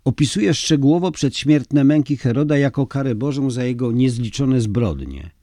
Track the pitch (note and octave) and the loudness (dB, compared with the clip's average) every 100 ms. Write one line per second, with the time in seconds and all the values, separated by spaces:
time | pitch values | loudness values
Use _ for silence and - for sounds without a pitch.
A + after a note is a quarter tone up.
0 | C3 - C#3+ G3+ G3+ D3+ - D#3 C3+ E3+ | -4 0 0 2 0 0 0 2 4 2
1 | F3+ D3+ C#3 - C#3 D3+ B2+ C#3+ C3+ D3+ | 0 -2 -4 -2 0 0 2 2 4 4
2 | C#3 C#3 B2 A#2 D3+ C#3+ C#3 D3 C3 C3+ | 0 -2 0 0 0 2 0 0 -4 -2
3 | C3+ G#2+ C#3 C#3 C3+ A#2+ B2 A#2+ B2 A#2 | -2 -2 -2 -2 -2 -2 -4 -2 -2 2
4 | C3 A#2 A#2 - C3+ C3 G#2+ G#2+ A2 C#2 | 2 0 -6 -2 0 2 0 0 0 -2
5 | C2 C2+ D#2+ _ | -8 -12 -14 _